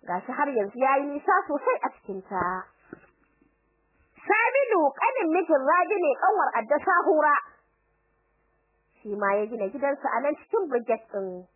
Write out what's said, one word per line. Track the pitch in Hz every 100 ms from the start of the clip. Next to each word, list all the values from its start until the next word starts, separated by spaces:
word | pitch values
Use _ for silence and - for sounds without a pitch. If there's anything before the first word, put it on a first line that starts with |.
Ga | - 180
shi | 220
har | 262 285
yanzu | 254 202 240
ya | 262 277
yi | 285
nisa | 285 - 381 -
sosai | 294 - 494
a | -
cikinta. | - - 190 - 196 175 185 - _ _ - _ _ _ _ _ _ _ _ _ _ _ _ -
Saminu | 427 466 539 508 403 294
ƙanin | - 415 508 339
mijin | 330 330 302 262
Rabi | 349 359 403
ne | 330
ƙanwar | 247 - 415 277
Adda | - - 294
Sahura. | - 349 - 311 302 285 - _ _ _ _ _ _ _ _ _ _ _ _ _ _ _
Shi | 214
ma | 208 202
ya | 202 214
gina | 233 196
gidansa | 254 185 277 -
a | 233
nan | 285 311
cikin | - 440 359
Brigade | 247 226 220 -
ɗin. | 202 190 180 180